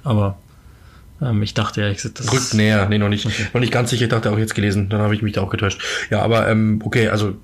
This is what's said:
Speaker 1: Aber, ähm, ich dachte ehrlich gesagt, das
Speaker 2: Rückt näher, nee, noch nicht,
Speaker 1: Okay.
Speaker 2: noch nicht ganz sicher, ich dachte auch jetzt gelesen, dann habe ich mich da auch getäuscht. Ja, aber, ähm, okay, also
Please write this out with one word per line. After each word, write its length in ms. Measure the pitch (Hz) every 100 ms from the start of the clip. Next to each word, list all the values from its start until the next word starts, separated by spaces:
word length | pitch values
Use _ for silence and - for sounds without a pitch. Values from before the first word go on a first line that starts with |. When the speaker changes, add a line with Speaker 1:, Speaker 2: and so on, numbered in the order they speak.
Speaker 1:
Aber, 340 | 147 107 98 95 - - - - - - - -
ähm, 180 | 131 107
ich 140 | 104 -
dachte 260 | 107 -
ehrlich 160 | 104 101
gesagt, 220 | - -
das 120 | 123
Speaker 2:
Rückt 220 | 131 120
näher, 340 | 110 107 107 98
nee, 120 | 107
noch 100 | 104
nicht, 160 | 104 117
Speaker 1:
Okay. 220 | 101 101
Speaker 2:
noch 100 | 120
nicht 120 | 120
ganz 160 | 123 120
sicher, 140 | 117
ich 60 | 117
dachte 200 | 117 107
auch 60 | 104
jetzt 160 | 110
gelesen, 360 | - 104 101 98
dann 120 | 107
habe 140 | 107 107
ich 80 |
mich 100 | 107
da 80 | 104
auch 80 | 95
getäuscht. 320 | 107 101 - - - -
Ja, 100 | 104
aber, 260 | 107 113 -
ähm, 340 | 110 107 107 107
okay, 220 | 127 110
also 260 | 104 104 92